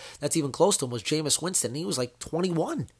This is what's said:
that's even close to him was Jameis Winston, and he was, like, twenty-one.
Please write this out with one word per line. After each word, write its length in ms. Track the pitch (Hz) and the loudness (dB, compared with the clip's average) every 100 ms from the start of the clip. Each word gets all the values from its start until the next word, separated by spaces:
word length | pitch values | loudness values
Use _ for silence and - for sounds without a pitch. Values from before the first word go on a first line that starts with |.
| - - | -14 -6
that's 160 | 147 160 | -2 0
even 160 | 143 | 0
close 240 | 123 180 196 | 4 4 4
to 80 | 127 | 0
him 40 | |
was 120 | 123 | -4
Jameis 380 | - 156 151 - | 0 0 2 0
Winston, 300 | 165 190 110 | 0 0 -2
and 60 | 127 | -2
he 80 | |
was, 140 | 185 151 | -4 -2
like, 200 | 123 - | -4 -6
twenty-one. 680 | - 156 185 165 180 320 113 - | -6 -2 0 2 0 -2 -6 -10